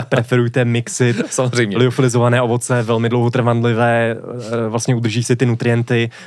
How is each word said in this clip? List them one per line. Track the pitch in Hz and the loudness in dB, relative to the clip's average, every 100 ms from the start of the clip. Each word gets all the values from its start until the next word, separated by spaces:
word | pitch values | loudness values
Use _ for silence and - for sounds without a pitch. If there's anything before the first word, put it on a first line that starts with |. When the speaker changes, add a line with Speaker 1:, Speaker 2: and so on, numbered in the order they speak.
Speaker 1:
<laughs> | 131 | 0
Speaker 2:
preferujte | 135 113 127 120 131 | 0 0 0 0 0
Mixit. | 120 117 117 - 123 120 269 | 0 0 -2 0 0 0 -2
Speaker 1:
Samozřejmě. | - 127 120 110 98 | -2 -2 0 0 2
Speaker 2:
Liofilizované | 127 117 127 117 120 123 | 0 2 2 2 2 2
ovoce, | 123 120 - 123 | 2 0 0 -2
velmi | 113 117 113 | 0 0 0
dlouhotrvanlivé, | 120 120 123 117 117 117 113 120 117 117 | 0 0 0 0 2 2 2 2 2 0
eh, | 113 90 123 110 117 113 | -2 -8 -10 -6 -4 -2
vlastně | 113 - | -2 -2
udrží | 123 117 110 | 0 0 -2
si | 117 123 | 0 2
ty | 127 | 2
nutrienty, | 113 120 117 117 120 117 - | 0 0 0 0 0 -2 -6